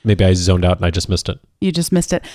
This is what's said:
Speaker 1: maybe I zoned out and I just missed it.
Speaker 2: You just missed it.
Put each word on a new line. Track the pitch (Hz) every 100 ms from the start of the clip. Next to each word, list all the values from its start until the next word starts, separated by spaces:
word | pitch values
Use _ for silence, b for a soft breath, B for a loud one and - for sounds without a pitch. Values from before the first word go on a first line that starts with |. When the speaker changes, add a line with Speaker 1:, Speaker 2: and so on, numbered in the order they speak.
| 113
Speaker 1:
maybe | 101
I | 95
zoned | 92 90 90
out | 90 90
and | 87
I |
just | 85 -
missed | 90 -
it. | - _ _
Speaker 2:
You | 196
just | 165 165
missed | 180 -
it. | 180 B